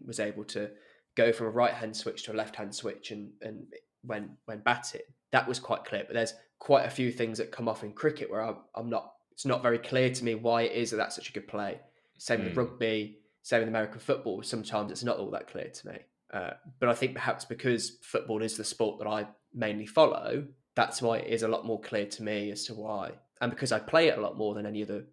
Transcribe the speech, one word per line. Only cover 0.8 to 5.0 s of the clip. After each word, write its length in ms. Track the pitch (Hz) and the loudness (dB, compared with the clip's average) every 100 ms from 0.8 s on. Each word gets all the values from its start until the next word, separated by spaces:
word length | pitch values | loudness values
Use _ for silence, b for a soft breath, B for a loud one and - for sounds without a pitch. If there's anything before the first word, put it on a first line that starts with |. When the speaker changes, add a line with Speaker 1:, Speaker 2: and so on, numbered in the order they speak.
| b b b - | b b b 4
Speaker 1:
go 180 | 117 | 6
from 140 | 113 113 | 6 2
a 20 | |
right 240 | 117 120 | 4 4
hand 200 | 120 113 | 4 -4
switch 300 | 110 - - | -4 -6 -6
to 80 | - | -4
a 20 | |
left 220 | 110 107 - | -4 -4 -6
hand 180 | 104 | -8
switch 380 | 104 110 - - | -6 -6 -8 -10
and, 200 | 104 101 - | -10 -12 -12
and 240 | 107 110 - - _ _ | -12 -12 -14 -18 _ _
when, 340 | 123 107 104 - - | -8 -6 -6 -12 -10
when 140 | 107 | -2
batting, 420 | 120 120 - - | 2 2 -2 -10